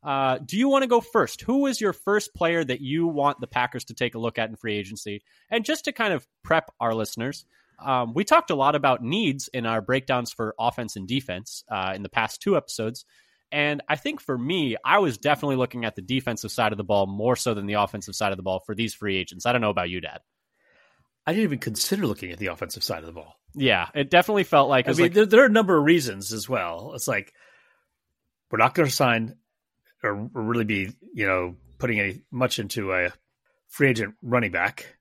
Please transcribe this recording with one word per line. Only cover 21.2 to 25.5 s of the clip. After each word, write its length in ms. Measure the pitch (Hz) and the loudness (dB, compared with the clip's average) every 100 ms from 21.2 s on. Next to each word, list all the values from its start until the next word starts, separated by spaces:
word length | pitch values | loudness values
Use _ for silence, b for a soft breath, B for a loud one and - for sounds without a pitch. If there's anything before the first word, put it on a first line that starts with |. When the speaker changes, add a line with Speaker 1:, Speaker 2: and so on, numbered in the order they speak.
| - | -2
Speaker 2:
I 80 | |
didn't 120 | 180 214 | 0 0
even 140 | 139 | -2
consider 460 | - 107 - 196 165 | -4 -4 -2 0 -2
looking 260 | 101 92 | -2 -8
at 60 | 85 | -8
the 100 | 101 | -8
offensive 360 | 85 90 - | -6 -10 -6
side 160 | - 85 | -6 -6
of 80 | 80 | -8
the 40 | |
ball. 220 | 82 78 _ _ | -16 -18 _ _
Speaker 1:
Yeah, 340 | - 135 98 87 | -2 2 2 0
it 160 | 147 139 | -4 4
definitely 340 | 175 180 208 | 4 4 2
felt 260 | 180 151 139 | 4 6 6
like, 160 | 135 123 | 4 2
it 40 | |
Speaker 2:
I 20 | |
Speaker 1:
was 60 | 151 | 4
Speaker 2:
mean, 60 | 170 | 4
Speaker 1:
like 80 | |
Speaker 2:
there, 120 | 180 214 | 6 6
there 160 | 220 | 8
are 60 | |
a 20 | |
number 280 | 269 | 8